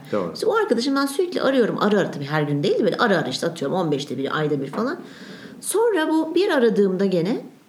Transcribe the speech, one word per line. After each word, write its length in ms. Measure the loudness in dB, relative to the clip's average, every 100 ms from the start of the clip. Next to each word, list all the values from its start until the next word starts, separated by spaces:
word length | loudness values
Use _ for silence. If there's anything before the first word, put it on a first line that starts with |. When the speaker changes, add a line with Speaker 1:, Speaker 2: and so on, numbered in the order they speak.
| -4
Speaker 1:
Doğru. 200 | -4 -4
Speaker 2:
İşte 120 | -2 0
o 100 | 2
arkadaşım 400 | 2 0 0 0
ben 100 | 0
sürekli 360 | 0 -2 0
arıyorum. 340 | 2 2 2 2
Ara 180 | 2 2
ara 120 | 0
tabii 140 | -2 -4
her 160 | -2
gün 200 | 0 0
değil 160 | 0 2
de 40 |
böyle 140 | 2 2
ara 200 | 2 2
ara 100 | 0
işte 180 | -4 -4
atıyorum 300 | -4 -2 0
on 140 | 0
beşte 260 | -2 -2 -6
bir, 200 | -4 -2
ayda 240 | 0 -2
bir 60 | -4
falan. 320 | -4 -4 -6 -12 -18 -18 -18 -18 -14
Sonra 480 | -4 2 2 2 2
bu 260 | 2 2 2
bir 160 | 2
aradığımda 540 | 4 4 4 2 2 0
gene 360 | 2 0 -2 -6 -18